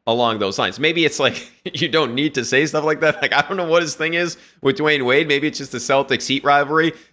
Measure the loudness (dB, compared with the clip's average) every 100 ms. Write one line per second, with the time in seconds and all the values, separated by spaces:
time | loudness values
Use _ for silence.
0 | -2 2 2 0 -2 -2 -4 0 0 2
1 | 0 2 -2 -2 -12 _ -10 -6 -2 0
2 | 0 -2 -2 -2 0 0 2 0 0 0
3 | 0 0 0 0 0 -2 2 2 2 -4
4 | -2 -2 -4 -6 -18 _ -2 2 2 2
5 | 2 2 2 0 -2 -6 -10 -6 0 0
6 | 2 -2 -2 -2 2 2 2 0 0 -4
7 | _